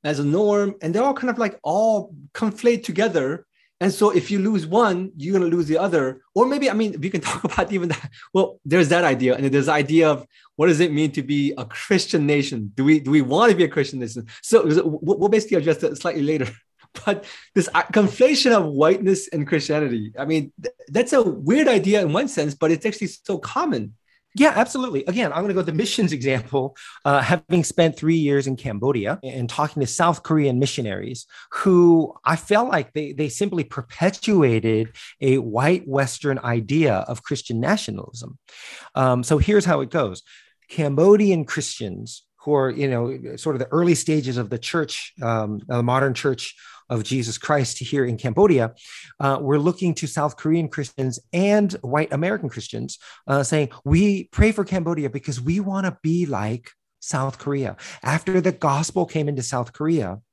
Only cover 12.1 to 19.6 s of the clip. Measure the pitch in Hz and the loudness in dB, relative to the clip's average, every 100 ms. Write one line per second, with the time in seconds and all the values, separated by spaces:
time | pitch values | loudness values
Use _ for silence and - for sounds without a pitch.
12.1 | - 147 147 139 123 104 104 139 156 131 | 0 2 2 0 -6 -8 0 4 4 4
13.1 | 151 127 151 233 180 165 156 135 135 117 | 2 4 4 4 4 2 0 -4 -4 -8
14.1 | 117 113 - - 151 151 156 160 151 151 | -10 -14 -16 2 2 4 2 0 -4 -2
15.1 | 202 196 214 214 180 151 156 185 147 180 | 0 2 2 2 0 2 0 -2 -4 -6
16.1 | 160 143 156 113 107 _ _ _ - - | -2 -2 -2 -4 -8 _ _ _ -6 -4
17.1 | 202 - - - 202 180 175 - 214 202 | -4 -6 -20 -4 -2 2 0 2 2 2
18.1 | - 262 277 262 226 160 139 156 190 185 | 4 4 6 4 4 2 4 4 4 2
19.1 | 190 - 165 143 160 | 0 -2 -6 -2 -2